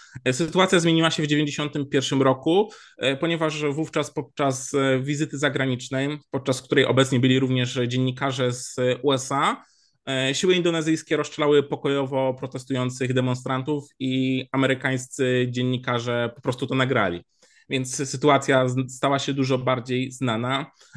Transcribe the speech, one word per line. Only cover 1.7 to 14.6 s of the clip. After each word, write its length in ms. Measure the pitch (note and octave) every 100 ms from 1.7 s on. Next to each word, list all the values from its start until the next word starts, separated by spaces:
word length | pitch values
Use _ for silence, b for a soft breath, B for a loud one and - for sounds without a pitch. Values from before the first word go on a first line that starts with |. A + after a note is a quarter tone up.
| D3+ C#3
pierwszym 340 | C#3 C3 C#3
roku, 480 | C3+ B2+ D#3+ F#3 G#3+ B B B
e, 180 | B2+ C3+
ponieważ 460 | E3 E3 D#3 D3+
wówczas 500 | D3 C#3+ D#3 D#3+ C#3+
podczas, 600 | - C3 - C#3 B2+ -
e, 260 | C#3+ C3+ C3
wizyty 360 | C3+ D3 D#3 C#3
zagranicznej, 800 | D3 C3+ C3 B2 B2+ C3 C#3 D3+ -
podczas 320 | C#3 C3 -
której 220 | - C#3+
obecni 360 | - B2 B2 B2
byli 180 | B2+ C3
również 400 | B2+ B2+ B2 B2+ A#2+
dziennikarze 640 | B2+ C3 B2+ C#3 B2+ B2
z 240 | B2 - - B2+ B2
U 100 | C#3+
S 200 | C3 -
A, 320 | C#3 F3 B3 b b b b -
e, 260 | C3 C3
siły 200 | C3+ F#3
indonezyjskie 600 | F3+ E3+ E3 D#3+ D#3+ - D3
rozstrzelały 460 | D3 - D3 D3
pokojowo 720 | C#3 D3 C#3+ C#3 C3 C3+ C3
protestujących 800 | B2 C3 C3 - B2+ B2+ B2+ B2+
demonstrantów 680 | B2+ B2+ B2+ C3 C3 C3 D3 - -
i 460 | C3 C3 C3 C3 -
amerykańscy 960 | C3+